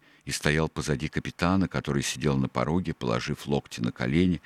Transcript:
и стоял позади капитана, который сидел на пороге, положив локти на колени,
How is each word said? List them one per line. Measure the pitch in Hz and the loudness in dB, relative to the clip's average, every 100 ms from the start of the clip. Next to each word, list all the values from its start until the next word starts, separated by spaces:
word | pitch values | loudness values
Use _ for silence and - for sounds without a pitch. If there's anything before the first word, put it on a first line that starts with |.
| _ _ - | _ _ -8
и | |
стоял | - 76 78 78 | 0 2 4 2
позади | - 73 65 76 | -2 -2 -2 -2
капитана, | 78 71 - 87 95 90 | -4 -6 -2 2 2 2
который | - 76 69 | 0 -2 -2
сидел | - 64 76 67 | -2 -2 0 2
на | 64 | 0
пороге, | 64 64 90 82 | 0 0 0 -2
положив | - 64 60 73 69 69 | -4 -2 -2 -2 -6 -2
локти | 69 - - | -2 -2 -6
на | 60 | -6
колени, | - 62 80 92 78 | -2 0 4 4 2